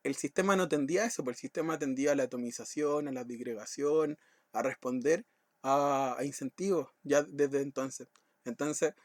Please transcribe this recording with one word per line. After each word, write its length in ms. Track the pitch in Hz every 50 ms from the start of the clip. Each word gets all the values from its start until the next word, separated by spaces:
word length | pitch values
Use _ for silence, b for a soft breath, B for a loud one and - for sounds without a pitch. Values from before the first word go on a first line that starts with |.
| -
el 120 | 139 135
sistema 420 | - - 139 - - 185 196 196
no 120 | 190 180 151
tendía 360 | 151 147 139 135 170 185 220
a 20 |
eso, 180 | 233 - - 139
pues 120 | 127 123
el 40 | -
sistema 380 | - 131 - 175 156 165 160 151
tendía 340 | 151 135 131 131 139 143 143
a 20 |
la 80 | 139 131
atomización, 840 | 120 123 123 120 120 117 - 117 - - 147 147 147 147 147 147 143
a 40 | 131
la 120 | 127 123
disgregación, 920 | 120 123 117 123 123 117 104 107 - - - 139 147 156 156 156 147 151 - b b b b b b b
a 100 | 113 117
responder 640 | 131 - - - 127 127 127 120 143 160 185 - _ _ _ _ _ _ _ -
a, 540 | 135 135 143 143 143 139 135 135 131 123 -
a 60 | 131
incentivos 640 | 143 135 - 135 131 - - 180 196 185 160 131 - _ _ -
ya 200 | 143 143 147 147
desde 380 | 151 - 139 147 139 139 139 139
entonces. 460 | 143 - 139 135 135 - - 127 - _ _ _ _ _ _ -
Entonces, 500 | 127 117 - 143 151 147 - 165 156 - b b